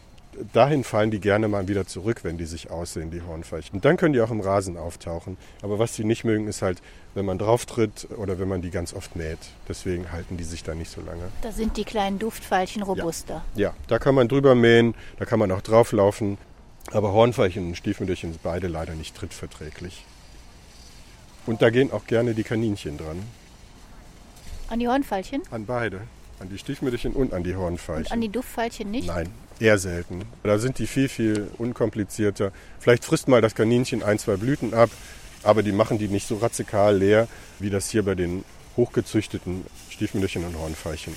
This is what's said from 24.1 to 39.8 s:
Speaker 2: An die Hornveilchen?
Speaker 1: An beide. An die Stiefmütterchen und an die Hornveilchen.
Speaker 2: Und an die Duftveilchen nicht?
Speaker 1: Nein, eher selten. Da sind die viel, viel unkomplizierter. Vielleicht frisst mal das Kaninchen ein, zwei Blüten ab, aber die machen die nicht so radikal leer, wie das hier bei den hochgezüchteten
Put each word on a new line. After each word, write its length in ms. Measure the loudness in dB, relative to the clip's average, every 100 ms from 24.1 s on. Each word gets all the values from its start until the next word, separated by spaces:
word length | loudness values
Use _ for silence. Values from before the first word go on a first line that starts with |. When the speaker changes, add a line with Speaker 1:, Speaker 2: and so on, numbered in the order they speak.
| -20 -20 -18 -14 -10 -6
Speaker 2:
An 100 | -2
die 80 | 2
Hornveilchen? 540 | 0 0 -4 -4 -8 -6
Speaker 1:
An 140 | -8 -4
beide. 360 | -2 -2 -4 -12 -16 -20 -16
An 100 | -12
die 80 | -10
Stiefmütterchen 560 | -8 -4 -2 -2 -2
und 200 | 0 0
an 100 | 0
die 120 | -2 -2
Hornveilchen. 500 | -4 -4 -6 -6 -4
Speaker 2:
Und 60 |
an 100 | -4
die 80 | -4
Duftveilchen 600 | -4 -6 -6 -6 -6 -6
nicht? 180 | -4 -4
Speaker 1:
Nein, 220 | -4 -6 -10 -20 0
eher 180 | 4 4
selten. 460 | 2 -6 -6 -10 -10 -4
Da 140 | 0 2
sind 220 | 0 -2
die 80 | -2
viel, 200 | 0 0
viel 400 | 2 0 0 -4 -6
unkomplizierter. 920 | -6 -2 -2 -2 -4 0 0 0 -4 -4 -16 0
Vielleicht 260 | 4 4 4
frisst 220 | -2 4
mal 140 | 6
das 140 | 6 4
Kaninchen 480 | 4 4 2 -2
ein, 160 | 0 0
zwei 160 | 0 0
Blüten 380 | 0 -2 0
ab, 160 | 4 4 2 -16 -18 -18 0
aber 200 | 4 6
die 80 | 4
machen 260 | 2 2 0
die 80 | 0
nicht 200 | -2 -2
so 100 | -2
radikal 600 | -2 -2 -2 4 6 6
leer, 300 | 6 6 4 -4 -18 -8
wie 100 | -4
das 200 | -2 0
hier 140 | 0
bei 120 | 2 0
den 280 | -2 -4 -8 -18 -4 0
hochgezüchteten 880 | 2 0 0 -2 -2 -6 -6 -8 -10 -16